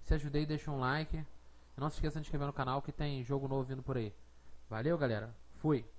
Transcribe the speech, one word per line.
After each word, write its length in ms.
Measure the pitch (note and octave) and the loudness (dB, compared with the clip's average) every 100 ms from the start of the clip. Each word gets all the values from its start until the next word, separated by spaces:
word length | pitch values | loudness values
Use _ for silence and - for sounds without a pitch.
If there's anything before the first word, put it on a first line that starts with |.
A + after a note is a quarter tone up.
Se 100 | - | 6
ajudei, 320 | D#3 C#3+ D3 D3+ | 4 4 0 2
deixa 240 | D3+ D#3 | 0 -2
um 100 | C#3 | 0
like. 380 | B2+ D3 D#3 D#3+ | 2 2 0 -2
E 600 | D3+ - - - - - | -4 -10 -16 -18 -14 -2
não 100 | D3 | -2
se 60 | - | 2
esqueça 240 | D#3 D3+ | 0 0
de 60 | D3+ | -2
se 20 | |
inscrever 200 | D3 C#3+ | 0 0
no 60 | |
canal 280 | - B2+ C3+ | 0 0 0
que 100 | C#3+ | -2
tem 320 | - D3 C#3 | -2 -2 0
jogo 240 | A#2+ C#3 C3+ | 0 0 2
novo 160 | C3+ | 0
vindo 180 | B2+ C3 | 0 -4
por 160 | C3 B2+ | -2 0
aí. 160 | G#2+ - - - - - - | 0 -6 -18 -18 -14 -14 -6
Valeu, 280 | A2 C3+ E3+ | 0 2 4
galera. 360 | C3+ G#2+ A2+ A2+ - - | 4 2 -2 -12 -16 -2
Fui. 280 | D#3 C#3 G#2+ | 4 4 2